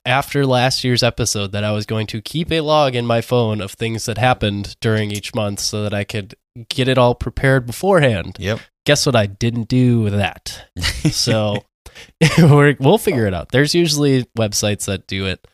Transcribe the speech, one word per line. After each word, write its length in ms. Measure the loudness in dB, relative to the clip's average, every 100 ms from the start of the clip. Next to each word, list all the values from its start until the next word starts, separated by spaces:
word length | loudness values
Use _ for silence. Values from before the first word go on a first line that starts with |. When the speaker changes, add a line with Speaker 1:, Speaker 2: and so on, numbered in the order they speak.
| -2
Speaker 1:
after 380 | -2 -2 -2 2
last 380 | 2 0 0
year's 200 | 0 0
episode 480 | 0 0 -4 -4 -4
that 120 | -4
I 80 | -2
was 140 | -4 -4
going 220 | -4 -4
to 140 | -8
keep 300 | -8 -6 -2
a 100 | -2
log 340 | 2 2 2 0
in 100 | 0
my 160 | 0
phone 400 | 2 0 0 -2
of 100 | -6
things 320 | -6 -6 -6 -6
that 120 | 0
happened 580 | 0 2 -2 -4 -8 -4
during 300 | 0 0 -2
each 240 | -6 -6 -4
month 240 | -4 -4
so 240 | -6 -4
that 100 | -4
I 100 | -4
could 320 | -4 -8 -10 -18 _ -20 -8
get 180 | -2 0
it 100 | 4
all 160 | 2
prepared 520 | 2 -6 -2 2 2 0
beforehand. 680 | -4 2 4 4 0 -6 -6
Speaker 2:
Yep. 200 | -6 -6 -10 _ 0
Speaker 1:
Guess 200 | 2 2
what? 100 | 2
I 120 | 0
didn't 400 | -2 -2 -2 -2
do 420 | 2 4 2 0
that. 560 | 0 -2 -4 -16 -16 -16 -6
Speaker 2:
<laughs> 60 | -6 -2 -2
Speaker 1:
So 460 | 0 -2 0 -2 -4 -8 _ -20 -20
<laughs> 380 | -20 _ 2 6
we're, 360 | 6 8 6 4
we'll 180 | 2 2
figure 300 | 0 0 -2
it 60 |
out. 160 | -2 -2
There's 240 | 0 2 2
usually 480 | 0 0 2 0 -2 -4
websites 480 | -4 -2 -2 -4 -6
that 200 | -8 -6
do 180 | -6 -6
it, 200 | -8 _